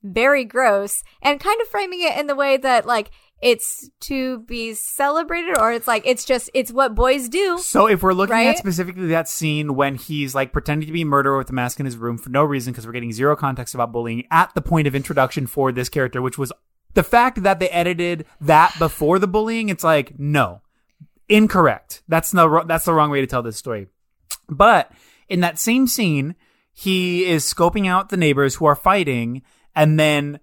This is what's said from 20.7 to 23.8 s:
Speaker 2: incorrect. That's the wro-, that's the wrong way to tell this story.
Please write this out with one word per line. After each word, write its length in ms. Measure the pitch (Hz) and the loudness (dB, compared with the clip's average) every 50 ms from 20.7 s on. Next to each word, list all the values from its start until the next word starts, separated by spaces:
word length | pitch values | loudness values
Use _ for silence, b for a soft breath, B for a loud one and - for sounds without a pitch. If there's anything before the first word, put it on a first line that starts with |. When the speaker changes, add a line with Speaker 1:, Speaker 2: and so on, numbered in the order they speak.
| _ _ _ _ _ _ 151 _ _ _ _ _ | _ _ _ _ _ _ -20 _ _ _ _ _
Speaker 2:
incorrect. 720 | 208 214 220 214 - 196 170 143 107 - _ _ - - _ - | 4 4 4 4 4 4 4 4 4 0 _ _ -20 -20 _ -2
That's 220 | 160 165 160 - | -2 -2 0 0
the 180 | - 180 165 160 | 4 4 4 6
wro-, 160 | 151 165 160 | 6 2 0
that's 200 | 165 165 165 - | 0 -2 -2 0
the 100 | - 170 | 2 2
wrong 160 | 160 151 147 | 4 2 2
way 100 | 143 139 | 2 -2
to 60 | 135 | -2
tell 160 | 131 - 127 120 | -2 -4 -4 -6
this 140 | 117 110 | -6 -10
story. 320 | - - 131 117 104 | -10 -10 -8 -8 -8